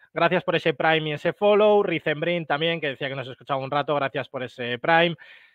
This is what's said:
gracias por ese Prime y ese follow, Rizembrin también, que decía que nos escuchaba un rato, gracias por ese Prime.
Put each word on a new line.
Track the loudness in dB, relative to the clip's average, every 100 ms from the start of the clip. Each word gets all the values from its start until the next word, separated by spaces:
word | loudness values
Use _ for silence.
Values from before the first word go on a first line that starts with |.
| _
gracias | 0 0 0
por | 0 0
ese | 0
Prime | 0 2 2 0
y |
ese | -4 -4
follow, | 0 4 6 6 4
Rizembrin | 2 -2 -4 -4 -2 -4 -2
también, | -2 -2 -2
que | -6
decía | -6 -8
que | -8
nos | -10
escuchaba | -12 -6 -6
un | -4
rato, | -4 -2
gracias | -2 -2 -6 -8
por | -8
ese | -10 -8 -8 -4
Prime. | 2 2 2 -2 -14 -20 _